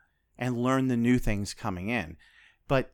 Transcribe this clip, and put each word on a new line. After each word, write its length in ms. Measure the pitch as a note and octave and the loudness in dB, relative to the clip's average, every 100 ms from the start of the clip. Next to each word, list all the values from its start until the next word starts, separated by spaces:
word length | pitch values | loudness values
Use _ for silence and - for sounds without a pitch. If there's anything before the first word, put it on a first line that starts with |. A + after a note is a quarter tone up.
| _ _ _ - | _ _ _ -8
and 260 | B2 A#2+ | -4 -2
learn 260 | B2 C3+ C3 | 0 2 2
the 100 | A#2+ | 2
new 200 | A#2 B2 | 4 4
things 360 | - G#2 G2+ | 2 -2 -4
coming 340 | - A2 F2+ G2 | -8 -8 -6 -4
in. 300 | A#2+ D#2+ E2 - _ - _ - | -4 -4 -12 -20 _ -20 _ -2
But 240 | C3+ - | 0 -2